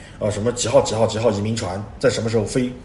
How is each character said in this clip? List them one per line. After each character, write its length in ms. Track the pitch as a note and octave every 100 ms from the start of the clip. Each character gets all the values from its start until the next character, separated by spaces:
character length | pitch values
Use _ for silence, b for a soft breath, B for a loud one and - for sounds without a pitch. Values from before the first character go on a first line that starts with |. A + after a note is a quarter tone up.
| B B
呃， 120 | G#2+
什 120 | G2
么 80 | A2+
几 140 | A2 G2+
号 140 | C#3
几 120 | A2+
号 120 | G#2+ G#2+
几 120 | A2
号 120 | A#2
移 100 | G2+
民 140 | G#2+
船 280 | A2+ F#2 G2 G#2 -
在 120 | C3
什 120 | A#2
么 60 | A2+
时 80 | A2+
候 80 |
飞， 280 | G2+ C3+ B2 -